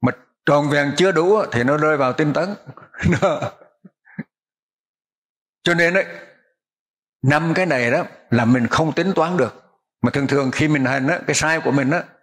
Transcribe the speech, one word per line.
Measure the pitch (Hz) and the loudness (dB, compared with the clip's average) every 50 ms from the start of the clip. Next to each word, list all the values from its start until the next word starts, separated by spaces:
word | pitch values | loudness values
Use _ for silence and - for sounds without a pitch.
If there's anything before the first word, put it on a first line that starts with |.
Mà | - 127 - - _ _ _ _ _ | -2 -2 -4 -4 _ _ _ _ _
tròn | - 143 147 147 147 | 2 2 2 2 2
vẹn | 143 147 143 143 135 - | 0 0 0 0 0 2
chưa | 175 190 | 2 2
đủ | 190 156 165 180 208 | 4 2 2 4 2
á, | 220 180 - | 2 0 -2
thì | - 117 120 | -2 -2 0
nó | 127 143 151 | 2 0 2
rơi | 151 156 156 143 | 2 0 2 2
vào | 139 127 123 | 0 -2 0
tinh | - 156 151 139 | 0 -2 0 0
tấn. | - 160 190 208 - _ - 127 - | -2 -4 -4 -6 -12 _ -20 -20 -20
<laughs> | - _ _ - - - 175 139 | -20 _ _ -4 0 0 0 2
Đó. | - 190 156 - - - - _ - _ _ _ _ - _ _ _ _ - - - _ _ _ _ _ _ _ _ _ _ _ _ _ _ _ _ _ _ _ _ _ _ _ _ _ _ _ _ | 2 0 0 -2 -6 -10 -12 _ -20 _ _ _ _ -20 _ _ _ _ -18 -18 -18 _ _ _ _ _ _ _ _ _ _ _ _ _ _ _ _ _ _ _ _ _ _ _ _ _ _ _ _
Cho | 175 170 | 0 2
nên | 170 170 170 175 | 2 2 2 2
ấy, | 190 - - - - - - _ _ _ _ _ _ _ _ _ _ _ _ _ _ _ _ _ _ | 0 -2 -2 -8 -18 -20 -20 _ _ _ _ _ _ _ _ _ _ _ _ _ _ _ _ _ _
năm | - 131 143 151 160 165 165 | 0 2 2 2 2 0 0
cái | 165 185 | 0 0
này | 175 147 127 123 120 | 0 0 0 0 0
đó | 123 170 - - - - _ _ | 0 0 -2 -4 -10 -20 _ _
là | - 120 120 | 0 0 2
mình | 113 123 127 120 113 | 4 2 2 2 0
không | - - 160 160 135 | 0 0 -2 0 -2
tính | - 170 190 190 | -2 -2 -2 0
toán | 170 160 165 180 156 | 0 0 0 0 -2
được. | 127 110 - - _ _ _ _ _ _ _ _ | -2 -2 -4 -12 _ _ _ _ _ _ _ _
Mà | - 123 | -4 -2
thường | - 143 139 127 | 0 0 -2 0
thường | 139 139 139 131 | 0 0 0 -2
khi | 123 - 156 156 | -2 -2 0 0
mình | 151 143 131 | 0 0 0
hành | 123 131 139 131 139 | 0 -2 0 0 -2
á, | 170 175 - - | -2 -2 -2 -4
cái | 147 | -4
sai | - 156 156 160 160 156 | -2 0 0 -2 0 0
của | 131 | 0
mình | 127 143 135 127 | 0 0 0 0
á | 156 175 - - _ _ | 0 -2 -4 -8 _ _